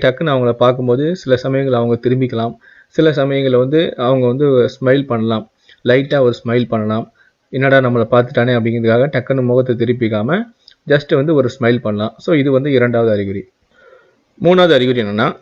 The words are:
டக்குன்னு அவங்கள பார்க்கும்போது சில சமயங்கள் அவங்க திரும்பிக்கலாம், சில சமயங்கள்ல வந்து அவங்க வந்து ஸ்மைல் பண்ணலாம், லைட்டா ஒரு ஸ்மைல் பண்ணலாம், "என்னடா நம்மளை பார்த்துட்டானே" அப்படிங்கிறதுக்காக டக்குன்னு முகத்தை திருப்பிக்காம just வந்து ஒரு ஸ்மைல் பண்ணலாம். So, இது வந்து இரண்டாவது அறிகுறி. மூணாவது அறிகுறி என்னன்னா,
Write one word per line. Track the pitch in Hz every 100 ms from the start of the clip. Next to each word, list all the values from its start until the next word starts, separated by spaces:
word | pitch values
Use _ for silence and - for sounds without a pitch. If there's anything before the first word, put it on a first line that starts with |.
| 131
டக்குன்னு | 127 165
அவங்கள | 135 123
பார்க்கும்போது | 120 120 127 127 123 151 180
சில | 135 123
சமயங்கள் | 135 135 135
அவங்க | 123 117 117 123
திரும்பிக்கலாம், | 127 127 113 117 113 _ - _
சில | - 160
சமயங்கள்ல | 143 139 139 135 123
வந்து | 131 156 175 -
அவங்க | 123 135 123
வந்து | 127 143 131 117
ஸ்மைல் | - 131 139 139
பண்ணலாம், | 120 113 110 107 _ _ _ 120
லைட்டா | 127 143 147
ஒரு | 123 117 117
ஸ்மைல் | 123 117
பண்ணலாம், | 110 107 110 - _ _ _ _
"என்னடா | 131 135 135
நம்மளை | 127 123 113
பார்த்துட்டானே" | 123 123 - 120
அப்படிங்கிறதுக்காக | 120 113 117 113 113 139
டக்குன்னு | 139 - 135
முகத்தை | 123 123 127 113
திருப்பிக்காம | 117 127 117 107 110 185 240 _ _ _ -
just | 147 143 151
வந்து | 147 151
ஒரு | 120 -
ஸ்மைல் | 117 123
பண்ணலாம். | 110 104 107 -
So, | - 165
இது | 143
வந்து | 131 143
இரண்டாவது | 131 120 120 117
அறிகுறி. | 104 98 98 - _ _ _ _ - _ _ _ _
மூணாவது | 165 180 180
அறிகுறி | 143 127 123
என்னன்னா, | 104 104 135 -